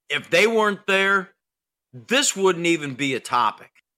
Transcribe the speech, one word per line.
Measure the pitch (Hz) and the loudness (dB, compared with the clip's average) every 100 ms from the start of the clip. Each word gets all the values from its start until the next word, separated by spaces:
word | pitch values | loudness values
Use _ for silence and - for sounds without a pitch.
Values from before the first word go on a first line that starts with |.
| - | -8
if | 143 - | -8 0
they | 170 220 | 2 2
weren't | 220 208 196 - | 2 0 -2 -2
there, | 190 196 196 180 _ _ _ _ _ _ | 0 2 0 -2 _ _ _ _ _ _
this | 127 113 262 - 196 | -14 -2 0 0 0
wouldn't | 190 170 170 | 0 2 0
even | 165 143 127 | -2 -4 -4
be | 139 120 | -4 -4
a | |
topic. | - 123 110 - - _ _ | -2 0 0 -2 -14 _ _